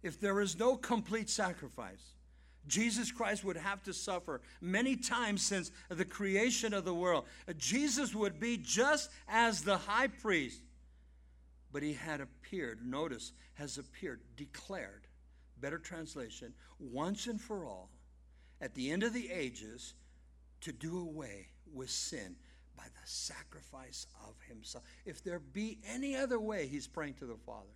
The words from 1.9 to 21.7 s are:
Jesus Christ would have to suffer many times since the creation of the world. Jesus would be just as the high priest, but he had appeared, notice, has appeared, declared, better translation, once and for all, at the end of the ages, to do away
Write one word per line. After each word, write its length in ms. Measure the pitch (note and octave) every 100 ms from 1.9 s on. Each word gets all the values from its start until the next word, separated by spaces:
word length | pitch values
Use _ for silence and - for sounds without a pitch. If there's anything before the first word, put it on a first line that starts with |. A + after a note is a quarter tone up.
| G2 - - - - - - C#3+
Jesus 460 | F3+ A#3 A3 A3+
Christ 320 | - G#3+ G3+ G3
would 100 | E3
have 260 | F3+ G3
to 100 | G3
suffer 480 | F3+ - F3+ E3+ C3+ - -
many 380 | F3 F#3+ C4 B3
times 440 | - A#3+ A3+ G#3
since 300 | - G3 E3+ - -
the 160 | E3+
creation 720 | F#3 - G3+ G3 A#3 A#3+ A3+
of 100 | G3+
the 100 | F3+
world. 300 | F3 F3+ D#3+ - - - E3
Jesus 560 | B2 A3+ D4 B3 C4
would 280 | G#3 G3+ D#3+
be 160 | A#3 A#3
just 520 | - G3 C4+ D4 - - -
as 320 | G#3+ A#3 G3
the 160 | D#3 F#3+
high 300 | F#3+ G#3+ C4+
priest, 520 | - G#3+ F3 C3 - - - - - - - - - - - -
but 100 | C#3+
he 120 | D3
had 260 | D3 D#3+ D3
appeared, 680 | C3 - - F#3+ C3+ A2 A#2+
notice, 460 | C3+ D#3+ A#2 - - -
has 240 | - D3 C#3+
appeared, 420 | C3+ - F3 A#2 - A#2
declared, 720 | D3 - - F#3+ G2+ G2+ - - - - - -
better 160 | C3+ E3
translation, 760 | - E3+ D#3 D3+ A#2 - B2+ - - -
once 500 | C#3 B2 E3 G3+ A#3
and 120 | G#3+
for 260 | - G#3 D3
all, 240 | F#2+ F#2 - - - - - - -
at 160 | C3+ C3
the 160 | C3
end 120 | E3+
of 100 | A3+
the 180 | A#3+ A#3+
ages, 640 | F3+ C3+ A#2 G#2+ A#2+ - - - - - - - -
to 140 | E3
do 260 | B2 D#3+ F3+
away 480 | E3+ D#3 C3 G2+ - - -